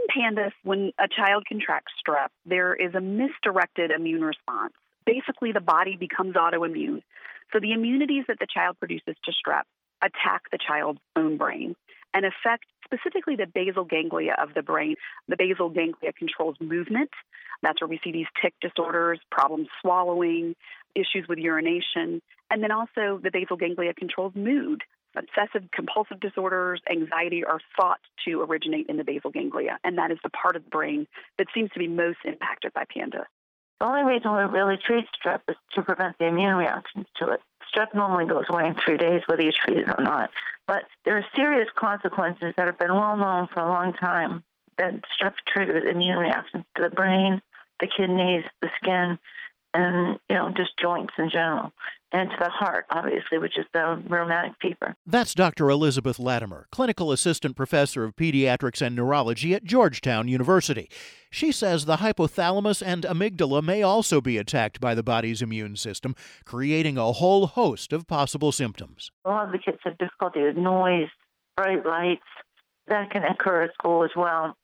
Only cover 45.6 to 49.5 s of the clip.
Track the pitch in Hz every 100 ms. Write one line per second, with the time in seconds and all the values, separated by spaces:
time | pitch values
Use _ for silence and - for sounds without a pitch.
45.6 | 190 160 - 175 180 175 175 - - 175
46.6 | - - 175 185 190 190 190 190 _ -
47.6 | - - 185 - 185 185 180 170 165 -
48.6 | 170 - 185 180 175 175 - - -